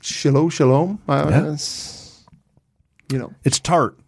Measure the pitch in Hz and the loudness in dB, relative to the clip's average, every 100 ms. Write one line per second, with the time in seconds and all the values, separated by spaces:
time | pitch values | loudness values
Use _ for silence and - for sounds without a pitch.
0 | - - 143 139 165 - 135 131 180 208 | -12 -4 2 2 2 2 4 4 2 -4
1 | - 139 151 135 151 147 - - - - | -4 -2 2 0 0 -4 -8 -12 -14 -18
2 | - - _ - _ _ _ _ _ _ | -20 -20 _ -20 _ _ _ _ _ _
3 | - 135 - - - - - 170 120 - | -8 -6 -6 -4 -2 -2 0 2 2 -2